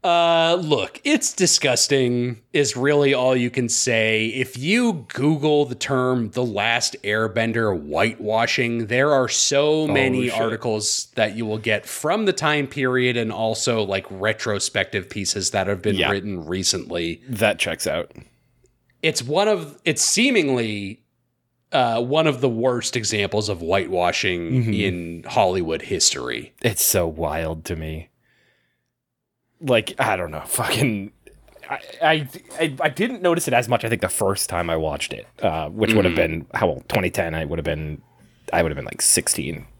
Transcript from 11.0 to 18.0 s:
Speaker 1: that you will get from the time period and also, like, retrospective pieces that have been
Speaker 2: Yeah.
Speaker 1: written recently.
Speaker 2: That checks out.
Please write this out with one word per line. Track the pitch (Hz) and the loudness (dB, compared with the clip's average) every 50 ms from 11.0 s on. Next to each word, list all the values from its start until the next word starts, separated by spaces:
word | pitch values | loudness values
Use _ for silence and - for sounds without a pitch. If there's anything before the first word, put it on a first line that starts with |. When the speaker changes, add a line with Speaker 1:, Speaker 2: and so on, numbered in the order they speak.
| - - _ | -6 -6 _
Speaker 1:
that | - 110 107 101 | 0 0 0 0
you | 110 113 | -4 -4
will | 107 107 | -4 -4
get | 113 107 113 107 104 - | -4 0 0 0 0 -2
from | - - - - 151 180 220 220 | -8 -12 -4 -2 0 0 2 2
the | 196 - | 0 0
time | - 156 151 151 147 139 | 2 0 0 0 0 -2
period | 127 - 147 131 127 127 127 123 123 120 | -4 -4 -2 0 0 2 2 2 2 2
and | 120 113 110 | 0 -2 -2
also, | 107 107 113 110 110 - - 127 117 113 | -2 -2 -2 -2 -2 0 0 0 0 0
like, | 104 95 98 98 95 - | 0 0 0 -2 -2 -6
retrospective | 98 95 98 110 110 - - 120 104 98 - - - 110 95 - - 104 87 - | -8 -2 -2 -2 -2 -2 -2 -4 -2 -2 -2 -2 -2 -2 -2 -2 -4 -6 -6 -6
pieces | - 107 98 - - 104 92 - | -8 -6 -4 -4 -4 -2 -4 -2
that | - 101 95 | 0 0 0
have | 95 101 92 | 0 -2 -2
been | - 104 98 | 0 0 2
Speaker 2:
Yeah. | 95 80 67 | 2 2 2
Speaker 1:
written | 101 98 95 104 98 90 78 | 0 -2 -4 -6 -8 -8 -6
recently. | 76 87 95 90 - - 90 - - 82 87 85 82 82 - - | -6 -4 -2 -2 -2 -2 -2 -6 -6 -6 -4 -4 -4 -6 -8 -8
Speaker 2:
That | - 120 98 110 104 - | -8 -2 0 2 0 2
checks | - - 85 85 - - | 0 -4 -4 -4 -4 -4
out. | - 73 85 | -4 -4 -4